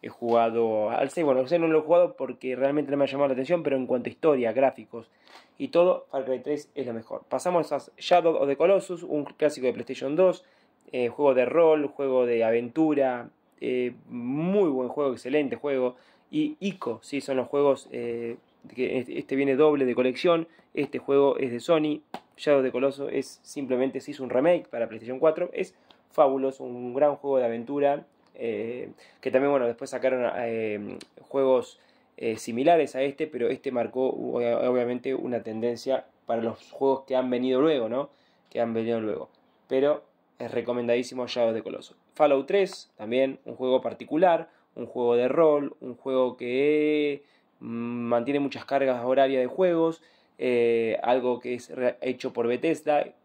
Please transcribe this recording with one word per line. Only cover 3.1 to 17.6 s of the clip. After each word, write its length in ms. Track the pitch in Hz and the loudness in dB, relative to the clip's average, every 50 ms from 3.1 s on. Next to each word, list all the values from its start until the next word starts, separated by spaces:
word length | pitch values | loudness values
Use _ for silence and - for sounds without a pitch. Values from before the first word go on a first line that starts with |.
| 127 139 143 139 | 2 0 0 0
la 60 | 131 | 0
atención, 280 | 123 135 135 175 175 156 | -2 0 -2 -2 -2 0
pero 140 | 147 135 | -2 -2
en 100 | 131 127 | -2 -2
cuanto 220 | 110 123 123 113 120 | -2 -2 -2 -2 -6
a 20 | |
historia, 420 | 110 _ - 160 147 131 120 113 110 | -10 _ 2 2 2 2 0 -2 0
gráficos 580 | 120 139 131 - - 110 _ - 120 113 _ _ _ _ _ - - - _ _ _ | 2 2 0 0 -2 -18 _ -16 -16 -16 _ _ _ _ _ -20 -20 -20 _ _ _
y 100 | 135 131 | -10 -2
todo, 380 | - 165 175 180 180 - - _ | 2 4 4 4 4 0 -2 _
Far 140 | - 139 131 | -6 -6 -4
Cry 160 | 123 131 123 | -2 -4 -4
tres 320 | - 143 147 147 147 _ _ | -2 -4 -6 -6 -6 _ _
es 120 | - 131 | -10 -8
lo 80 | 120 113 | -6 -8
mejor. 280 | 113 113 - - - - _ | -10 -10 -10 -12 -12 -10 _
Pasamos 420 | - 131 - 180 180 170 156 - | -6 -4 -2 -2 -2 -2 -2 -4
a 80 | 147 139 - - _ _ | -6 -8 -8 -10 _ _
Shadow 360 | - - 180 175 165 165 160 | 0 4 4 4 4 4 0
of 120 | - - 139 | 2 0 -2
the 80 | 139 | 0
Colossus, 460 | 139 160 170 196 190 190 - 180 165 170 | 2 2 4 4 2 2 -4 -12 -12 -8
un 220 | - 151 151 143 | -6 -4 -4 -4
clásico 420 | 131 - _ - 147 147 - 127 | -6 -6 _ 0 0 0 0 -2
de 80 | 127 117 | -2 -2
PlayStation 420 | 110 117 - 135 - 131 135 147 | -4 -8 -10 -10 -8 -6 -4 2
dos, 260 | 160 185 185 175 - _ _ _ _ _ _ _ _ _ - | 4 4 4 4 0 _ _ _ _ _ _ _ _ _ -8
eh, 180 | - 127 123 120 | -4 -2 -2 -2
juego 240 | 113 - 147 143 131 | -2 2 2 4 4
de 100 | 127 123 | 4 2
rol, 420 | 120 127 165 170 160 156 156 147 | 4 4 4 6 6 6 4 2
juego 380 | 139 - - 143 135 127 127 123 | -2 -4 -4 -2 0 2 2 2
de 180 | 123 120 117 113 | 2 2 2 2
aventura, 840 | 113 113 117 120 120 120 160 160 156 151 139 135 131 123 120 120 - _ _ _ _ _ _ | 4 2 2 0 -2 0 0 2 2 4 2 2 2 0 -4 -8 -12 _ _ _ _ _ _
eh, 320 | - 120 127 127 123 123 123 - - - | -4 -2 -2 0 -2 -2 -4 -8 -18 -14
muy 640 | 117 120 120 123 131 147 160 180 196 208 196 165 | -12 -8 -6 -4 -4 -2 0 0 2 2 2 2
buen 180 | 139 127 127 120 | 2 0 -4 -4
juego, 240 | - 147 147 139 123 | -2 -2 -2 -2 -2
excelente 420 | 120 - 127 131 151 147 131 117 | -4 -6 0 0 0 0 0 -4
juego. 420 | 117 - 147 139 131 127 123 123 - _ _ _ _ _ _ | -6 -4 -2 0 0 0 -2 -2 -6 _ _ _ _ _ _
Y 260 | - 151 156 147 156 _ | -4 -2 -2 -2 -4 _
ICO, 380 | - 202 185 - - - 117 117 _ | -6 -6 -6 -6 -8 -8 -8 -8 _
sí, 180 | - - 139 | -8 -8 -8
son 160 | 131 - 135 | -4 -2 -2
los 100 | 131 123 | -2 -2
juegos, 440 | 123 - 143 | -2 0 2